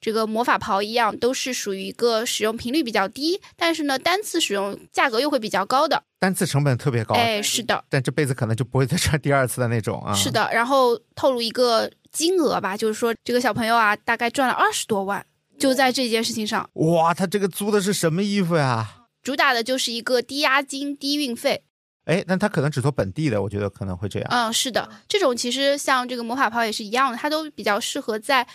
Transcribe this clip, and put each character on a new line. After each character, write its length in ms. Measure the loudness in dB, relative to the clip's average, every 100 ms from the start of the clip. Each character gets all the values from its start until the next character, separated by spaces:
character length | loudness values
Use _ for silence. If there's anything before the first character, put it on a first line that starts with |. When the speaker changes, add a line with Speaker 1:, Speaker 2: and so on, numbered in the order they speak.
Speaker 1:
这 100 | -4
个 160 | -2 0
魔 160 | 0
法 140 | 0 0
袍 240 | 0 -2
一 100 | 0
样， 260 | 0 0 0
都 160 | -2
是 200 | 0 -4
属 200 | -6 -6
于 80 | -6
一 80 | -8
个 320 | -2 0 2 -2
使 180 | -2
用 120 | -2 -2
频 160 | -4
率 100 | -2
比 80 | 0
较 160 | 0 0
低， 320 | -2 -4 -4 -6 -4
但 180 | -2
是 100 | 0
呢， 140 | -2 0
单 240 | 0 -2
次 200 | -2 -2
使 120 | -2
用 240 | -2 -4 -8 -8
价 180 | 0 0
格 120 | 2
又 80 | 0
会 100 | 0
比 80 | 0
较 160 | -2 0
高 220 | 2 2
的。 160 | 0 _ -2
Speaker 2:
单 160 | 0 0
次 100 | 0
成 180 | 2 2
本 120 | 2
特 140 | 0
别 120 | -2
高。 120 | 0 2
Speaker 1:
哎， 260 | 2 0
是 220 | -2 -2
的。 200 | -2 -4 0
Speaker 2:
但 160 | -2
这 80 | 0
辈 140 | 0 0
子 80 |
可 120 | 0 0
能 80 |
就 120 | -2 0
不 120 | 0
会 80 | 2
再 120 | 2
穿 220 | 0 0
第 100 | 2
二 160 | 2 2
次 140 | 0
的 80 | 0
那 100 | 0
种 240 | -2 -4
啊。 100 | -2
Speaker 1:
是 160 | -2 0
的， 200 | 0 0
然 120 | 0 2
后 340 | 4 4 0 _ -2
透 160 | 0
露 100 | 0
一 80 | -2
个 400 | 0 2 2 0 _ _
金 260 | -2 0 2
额 200 | 2 0
吧， 160 | -2 -2
就 140 | -4
是 40 |
说 220 | 0 -2 -2
这 100 | -2
个 60 | 0
小 140 | 0
朋 120 | 0 2
友 100 | 2
啊， 200 | 2 0
大 220 | -2 -2
概 120 | -2
赚 180 | 0 0
了 60 |
二 160 | 2 2
十 140 | 0 -2
多 200 | -2 -2
万， 200 | -6 -8 _ _ 0
就 160 | 2
在 180 | 4 2
这 180 | 2 0
件 120 | 0
事 120 | -2
情 120 | -2 -2
上。 240 | -2 -4
Speaker 2:
哇， 400 | 0 4 4 4
他 120 | 2 0
这 140 | 0
个 80 | -2
租 240 | -2 0
的 100 | 2
是 120 | 2
什 200 | 2 2
么 80 | 2
衣 220 | 0 2
服 140 | 2 4
呀？ 480 | 2 2 -2 -10 _ _
Speaker 1:
主 160 | -4 2
打 160 | 4
的 100 | 2
就 140 | 0 -2
是 160 | -2
一 80 | -4
个 200 | 0 0
低 180 | 0 -2
押 220 | 2 2
金、 360 | 0 -6 -6 -6
低 180 | -4 -2
运 180 | -2
费。 300 | -2 -2 -2 _ _ _ _ -2
Speaker 2:
哎， 180 | -2 0
那 80 | 0
他 140 | 0
可 100 | 0
能 100 | 0
只 120 | 0
做 100 | -2
本 200 | 0 -4
地 160 | -2 0
的， 120 | 0
我 80 | -2
觉 100 | -2
得 100 | -4
可 160 | -4 -8
能 100 | -6
会 140 | -6
这 100 | -4
样。 80 | -2
Speaker 1:
嗯， 220 | -2 0
是 180 | -2 -2
的， 200 | -2 -6 -12 -4
这 120 | 0
种 160 | 2 0
其 160 | -2
实 260 | 0 0 0
像 300 | 2 0 0
这 100 | -6
个 60 |
魔 120 | -4 0
法 140 | 0
炮 160 | 0 -2
也 60 |
是 120 | -4
一 60 | -4
样 220 | 0 0
的， 60 | 0
它 120 | -2
都 200 | -2 -6
比 120 | -6
较 160 | -2 0
适 200 | -2 -6
合 200 | -4 -4
在 260 | 0 0 0